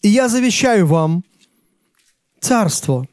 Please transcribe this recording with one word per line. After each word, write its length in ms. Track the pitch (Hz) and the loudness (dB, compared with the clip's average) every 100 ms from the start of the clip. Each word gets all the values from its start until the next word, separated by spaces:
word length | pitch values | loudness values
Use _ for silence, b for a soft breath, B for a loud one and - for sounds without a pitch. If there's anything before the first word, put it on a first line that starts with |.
И 80 | 208 | 2
я 200 | 226 254 | 2 0
завещаю 560 | 240 247 - 262 226 165 | 0 -2 0 0 2 2
вам 380 | 160 160 170 - _ _ _ _ _ _ _ _ _ _ _ | 2 0 -2 -6 _ _ _ _ _ _ _ _ _ _ _
царство. 680 | - 247 190 - - 127 131 | -2 0 0 -2 -4 -4 -6